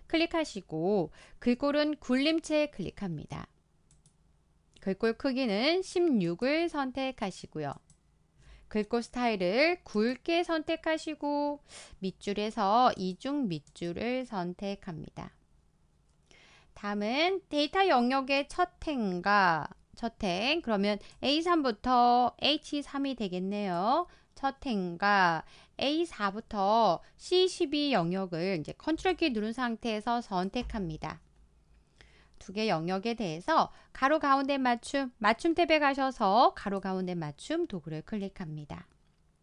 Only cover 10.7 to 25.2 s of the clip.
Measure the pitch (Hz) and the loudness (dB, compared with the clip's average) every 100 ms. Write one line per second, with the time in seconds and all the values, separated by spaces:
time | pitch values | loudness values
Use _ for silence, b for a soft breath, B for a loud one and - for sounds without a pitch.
10.7 | 320 330 320 - 302 294 294 294 294 - | -4 -2 -4 -4 -6 -2 -2 -2 -4 -12
11.7 | B B B 190 - - 202 214 226 196 | B B B -8 -6 -6 -4 -4 0 2
12.7 | 226 247 - 185 185 262 294 233 156 - | 4 4 2 -4 -6 -6 -4 -2 -4 -8
13.7 | - 170 175 220 254 254 202 175 180 196 | -10 -8 -6 -4 -4 -6 -6 -6 -6 -8
14.7 | 202 - 156 - - - _ _ _ _ | -8 -10 -12 -12 -14 -16 _ _ _ _
15.7 | _ _ _ _ _ _ b b b b | _ _ _ _ _ _ b b b b
16.7 | - 202 208 208 262 339 381 - 294 294 | -12 -6 -2 -2 2 2 0 -2 0 2
17.7 | 381 381 262 240 269 262 277 277 - 359 | 4 4 6 4 2 2 0 0 0 -2
18.7 | - 320 277 208 180 196 208 185 160 - | -2 -4 -2 0 0 2 4 6 4 -2
19.7 | - _ - 233 - 196 175 240 330 247 | -12 _ -8 -8 -4 -2 0 0 0 0
20.7 | 208 202 208 B B 247 294 339 339 262 | 0 2 0 B B 0 0 2 2 2
21.7 | 220 247 247 240 247 240 - 247 302 - | -2 2 6 6 6 2 0 0 0 -2
22.7 | 294 277 277 277 254 202 180 190 208 202 | -6 -6 -4 -4 -4 -4 -4 -4 -4 -2
23.7 | 175 202 302 349 b b - 269 - 277 | -2 0 0 -2 b b -6 -6 -6 -4
24.7 | 208 180 170 202 202 | -4 -4 -2 2 4